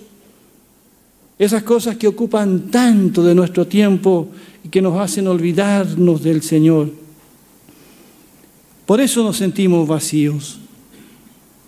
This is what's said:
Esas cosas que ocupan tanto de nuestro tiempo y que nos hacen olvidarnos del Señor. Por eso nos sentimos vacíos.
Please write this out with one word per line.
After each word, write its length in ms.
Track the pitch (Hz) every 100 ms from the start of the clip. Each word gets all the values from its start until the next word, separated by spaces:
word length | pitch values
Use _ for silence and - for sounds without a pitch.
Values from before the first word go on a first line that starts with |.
| - _ _ _ _ _ _ _ _ _ _ _ _ -
Esas 240 | 202 220
cosas 320 | 208 233 233 214
que 100 | 214
ocupan 640 | - 233 214 202 185 180
tanto 540 | 240 247 214 185 180
de 100 | 170
nuestro 320 | 175 175 180 175
tiempo 600 | 202 208 190 190 175 156 - - -
y 40 | 156
que 120 | 190
nos 160 | 190 175
hacen 260 | 196 202 190
olvidarnos 960 | 175 175 165 202 202 190 160 175 156
del 180 | 156 156
Señor. 480 | 151 160 160 160 147 - - - _ _ _ _ _ - - - - _ _ _ _ _ _ _ -
Por 140 | 214
eso 240 | 277 240
nos 140 | 214 -
sentimos 500 | 190 196 190 170 156
vacíos. 680 | 156 - 151 147 147 - - - - - - - - - _ _ _